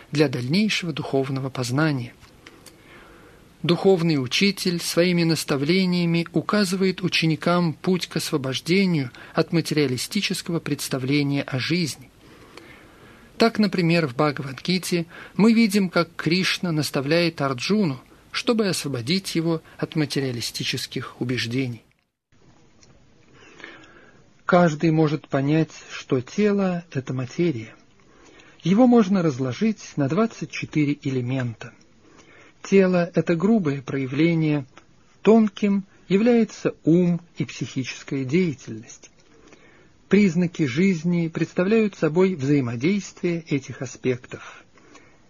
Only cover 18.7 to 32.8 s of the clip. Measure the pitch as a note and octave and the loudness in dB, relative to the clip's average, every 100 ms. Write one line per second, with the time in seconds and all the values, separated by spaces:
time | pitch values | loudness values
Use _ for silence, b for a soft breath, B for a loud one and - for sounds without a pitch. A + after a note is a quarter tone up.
18.7 | - D3 C3 A#2 F#3+ F#3+ E3 E3 D#3+ B | -2 -4 -6 -2 -4 -2 -4 -2 -4 B
19.7 | - D#3 D#3+ C#3+ D3 C3+ B2 - - C3 | -10 -6 -2 -2 -2 -4 -4 -8 -8 -6
20.7 | C3 - B2 - - B2+ B2 A2+ B2 C3 | -6 -8 -10 -10 -8 -4 -4 -4 -4 -4
21.7 | A#2 _ _ _ _ _ _ _ _ _ | -8 _ _ _ _ _ _ _ _ _
22.7 | _ - _ _ _ _ B B B B | _ -20 _ _ _ _ B B B B
23.7 | B B B B B _ _ - F3+ F3 | B B B B B _ _ 2 4 4
24.7 | D3+ E3+ D#3 D#3 D3 - C#3 C#3 D#3+ D#3 | 2 2 4 2 0 -4 -2 2 0 0
25.7 | - - - - C3+ B2 - G#3 G3+ F#3+ | -6 -16 -14 -4 -4 -2 -2 0 0 -2
26.7 | F3 - C3+ B2+ C3 B2 - F3 B2 A2 | -4 -6 -8 -6 -6 -6 -2 -2 -2 -8
27.7 | - _ _ _ B B B B B E3 | -18 _ _ _ B B B B B 2
28.7 | G3 B3+ A#3+ F#3 G3 E3 B2+ C3 A#2+ A3 | 4 6 6 6 2 2 0 -4 0 -2
29.7 | G#3 - - C3+ E3 A3+ - D#3+ - - | -2 -6 -4 0 0 -2 -4 -12 -10 -4
30.7 | D#3 C#3+ C#3+ D3 C3 B2 C3+ B2 A2 - | 0 0 -2 -4 -4 -2 -2 -4 -8 -16
31.7 | - _ _ b b b b b _ - | -20 _ _ b b b b b _ 2
32.7 | G3 | 4